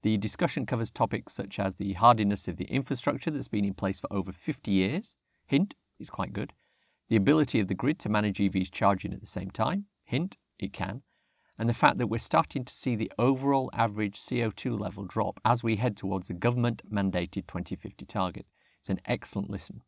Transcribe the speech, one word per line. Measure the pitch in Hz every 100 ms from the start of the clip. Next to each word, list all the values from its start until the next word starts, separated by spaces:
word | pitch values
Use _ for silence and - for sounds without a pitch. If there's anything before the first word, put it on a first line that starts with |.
The | 110 107
discussion | 104 - 127 -
covers | 120 120 113
topics | - 113 - -
such | - 98 -
as | 98
the | 95 101
hardiness | 95 117 117 101 101 -
of | 95
the | -
infrastructure | 135 135 135 - 139 -
that's | 151 120
been | 156
in | 101
place | 98 95 98
for | -
over | 101 95
fifty | 92 - - -
years, | 95 95 156 - - _ _
hint, | _ 139 202 - _ _
it's | 107
quite | - 92
good, | - - _ _ _ _ _ _
the | 107
ability | 98 156 147 120
of | 95
the |
grid | 92 131 160
to | 104
manage | 107 104 98
E | 101
Vs | 95 92
charging | - 101 98 98
at | 95
the | -
same | - 95
time, | - 113 190 202 _
hint, | _ 127 185 - _ _
it | 98
can, | - - 113 _ _ _ _ _ -
and | 113
the |
fact | 117 147 -
that | 117
we're | 117
starting | - 165 160 -
to | 123
see | - -
the | 113 110 -
overall | 120 131 139 139 131
average | - 117 104 104 -
C | - 123
O | 113
two | - 127 113
level | 101 107
drop | - - 101 -
as | 110 120
we | 117
head | 107 123 104
towards | 95 95 -
the |
government-mandated | 87 120 123 120 113 - 104 98 90 87 - -
twenty | 90 90
fifty | 92 - - 98
target. | 107 92 87 - _ _ _
It's | -
an | 95
excellent | - 120 - 98 98
listen. | 101 - -